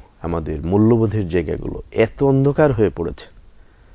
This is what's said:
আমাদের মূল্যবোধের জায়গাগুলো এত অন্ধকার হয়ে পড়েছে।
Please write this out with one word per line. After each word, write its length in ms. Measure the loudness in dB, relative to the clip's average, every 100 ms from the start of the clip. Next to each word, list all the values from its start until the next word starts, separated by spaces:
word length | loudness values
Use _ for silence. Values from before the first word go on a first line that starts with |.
| -18 _
আমাদের 360 | -6 -6 -6 -6 0
মূল্যবোধের 560 | 4 4 4 2 -2 -2
জায়গাগুলো 500 | -2 -2 -6 -8 -10 -6 -2
এত 140 | 0 0
অন্ধকার 480 | 0 2 2 2 2
হয়ে 200 | 2 0 -2
পড়েছে। 280 | -8 -8 -16 -20 -20 -20 -20 _ -20